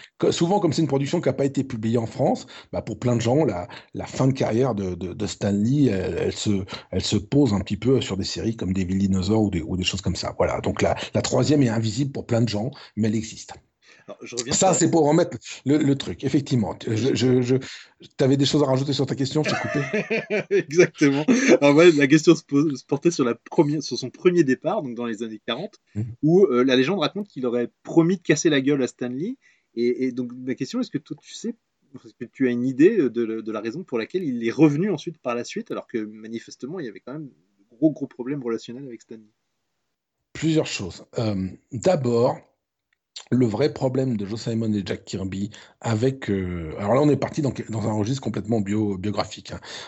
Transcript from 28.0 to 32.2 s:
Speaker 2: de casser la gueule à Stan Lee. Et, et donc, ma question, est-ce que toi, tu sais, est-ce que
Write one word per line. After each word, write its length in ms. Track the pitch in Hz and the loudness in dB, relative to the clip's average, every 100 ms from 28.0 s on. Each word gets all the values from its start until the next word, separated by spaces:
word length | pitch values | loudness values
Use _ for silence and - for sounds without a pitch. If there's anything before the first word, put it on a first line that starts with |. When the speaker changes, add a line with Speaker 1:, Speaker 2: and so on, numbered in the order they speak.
| 165 190 | 2 2
Speaker 2:
de 60 | |
casser 280 | - 151 170 | 0 0 2
la 120 | 143 | 2
gueule 200 | 135 143 | 2 0
à 60 | 123 | -2
Stan 220 | - 123 | -4 -8
Lee. 280 | 127 196 269 _ _ _ 113 | -6 -8 -10 _ _ _ -4
Et, 300 | 120 123 131 | -2 0 -2
et 80 | |
donc, 180 | 123 123 123 | -4 -8 -8
ma 180 | 127 120 | -8 -6
question, 240 | 131 240 | -6 -6
est-ce 100 | 240 | -6
que 100 | 143 | -8
toi, 180 | - 151 | -10 -20
tu 120 | - | -20
sais, 220 | - 220 233 _ _ _ 127 113 | -12 -10 -12 _ _ _ -20 -20
est-ce 80 | |
que 180 | - | -18